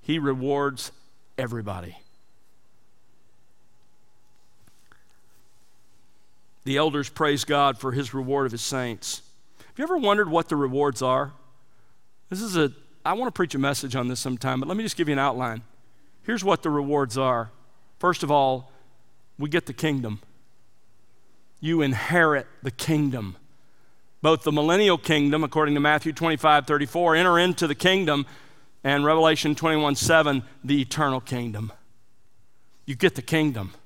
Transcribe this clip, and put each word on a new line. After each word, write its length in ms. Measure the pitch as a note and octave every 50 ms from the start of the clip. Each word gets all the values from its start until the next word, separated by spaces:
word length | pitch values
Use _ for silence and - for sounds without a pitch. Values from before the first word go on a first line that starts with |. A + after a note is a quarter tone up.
| -
He 160 | - D#3 E3
rewards 720 | D3 C#3 C3+ C3 B2+ C#3 C#3+ C#3+ C#3+ C#3+ C3+ A#2+ - - - - - - - - - - - -
everybody. 580 | B2+ A#2+ A#2 A#2 G#2+ G#2 F#2+ F2+ F2 E2+ F2 - - - - - - - - - - - - - - - - - - - - - - - - - - - - - - - - - - - - - - - - - - - - - - - - - - - - - - - - - - - - - - - - - - - - - - - - - - - - - - - - - - - - - - - - - - - - - -
The 120 | C3+ C3+
elders 320 | C#3 D3+ D#3+ C#3 C#3+ C#3 -
praise 360 | - - D#3 D3 D3 C#3 -
God 340 | - D3 C#3+ C#3+ C#3 C3 A2
for 140 | - C3 A#2+
his 220 | C#3 C#3+ A#2+ G#2
reward 320 | C3+ C3 B2+ C#3 C#3 C3+
of 60 | C3 A2+
his 100 | A#2 -
saints. 600 | - C#3+ C3 B2+ A#2+ A2+ F#2+ - - - - - - - - - - - -
Have 200 | - - - -
you 60 | C4+
ever 120 | E4 F4+
wondered 340 | E4+ C4+ G3+ G3+ G#3 G#3 E3+
what 180 | D#3 E3+ E3 -
the 80 | E3
rewards 460 | D3 C#3+ C3 B2+ C3+ D3 C#3+ B2+ G#2 C3
are? 300 | B2+ B2+ C3 C#3 C#3 - - - - - - - - - - - - - - - - - - - -
This 120 | F#3 F#3
is 160 | A3+ A3+ F#3
a, 160 | E3+ D3+ C#3 - - - - - - -
I 100 | D3 F3+
want 140 | G#3+ B3+ B3
to 80 | -
preach 180 | - F#3 C3 -
a 40 | C#3
message 380 | C3+ C#3 C#3+ - - C3+ A#2+
on 120 | C3+ B2 B2
this 120 | B2+ B2
sometime, 400 | - C#3 B2+ A#2+ - C3 C3 B2+
but 80 | C3 C#3+
let 80 | F3+
me 80 | G#3 A3+
just 120 | G#3+ -
give 120 | - E3+ D3
you 60 | D3
an 40 | C#3
outline. 440 | C3+ C#3+ B2 B2 B2+ A#2+ A2+ A2+ A#2 - - - - - - - - - - - -
Here's 220 | - A3+ A3+ F#3+
what 180 | G3 F#3+ D#3+ -
the 80 | E3
rewards 480 | D3 D3 C#3+ C#3 D3 C#3+ C#3 B2+ G#2 C3
are. 320 | C3+ C3 B2+ A#2+ A2+ A2 - - - - - - - - - -
First 240 | - F3 F3 - -
of 80 | C#3+
all, 400 | D3 C#3+ C#3 C3+ C3 B2+ B2+ - - - - - - - - - - - - - - -
we 100 | C#3 D3+
get 180 | D3 F3 -
the 60 | - C3
kingdom. 480 | - - D#3 D3 C3+ A#2+ A2 G#2+ G2 - - - - - - - - - - - - - - - - - - - - - - - - - - - -
You 220 | - D#3 E3 E3 D3+
inherit 640 | C#3 C3 G#2+ - - E3 F3 E3 D#3 D3 C#3 - - - - -
the 80 | C3+
kingdom. 680 | - - - - D#3+ D3+ D3 C#3 B2+ B2+ G#2+ G2 F#2 - - - - - - - - - - - - - - - - -
Both 240 | - D3+ D#3+ D3+ -
the 80 | D#3 D3
millennial 460 | D3 D3 D#3 E3+ F#3+ G#3+ G3+ F3+ D3+
kingdom, 440 | - - D#3+ D3+ C#3+ C#3+ C#3+ D#3 D#3+
according 320 | C#3 - D#3 D#3 D3 D3
to 60 | D3
Matthew 320 | C#3+ D3+ D3+ D3+ - D#3+ D3+
twenty-five 540 | - E3 E3 D#3+ D3 - D#3 D3+ D3 C#3
thirty-four, 500 | - D3+ D3 C#3+ C#3 - E3+ F3 E3+ D#3+
enter 220 | D#3+ F3+ F#3 F3 E3+
into 280 | F3 F3+ F3 - F3
the 80 | D#3 C#3+
kingdom, 520 | - - F3+ F#3+ F#3+ F#3+ D#3 D3 C#3+ C#3 - - - - - - - - - - - -
and 200 | C3+ C#3+ C#3+ C#3+
Revelation 500 | D3 D#3 D#3+ D#3+ D#3+ D#3+ D3 - D#3 D3+
twenty-one 420 | - D#3 E3 D#3 D3+ D3+ D3 C#3
seven, 460 | - - - E3 D#3+ D3+ D3 C#3 C3 A#2 - - - -
the 180 | C3 C#3+ D3
eternal 400 | C3 B2+ - D#3 D#3 C#3 C3 B2+
kingdom. 520 | B2 - B2+ B2 A#2+ A#2 A2 A2 A2 A2+ - - - - - - - - - - - - - - - - - - - - - - -
You 100 | - C#3
get 200 | A#2+ - F3+ -
the 80 | - B2
kingdom. 520 | - E3 D#3+ D#3 D3+ C3 A2 G2 F#2 - - -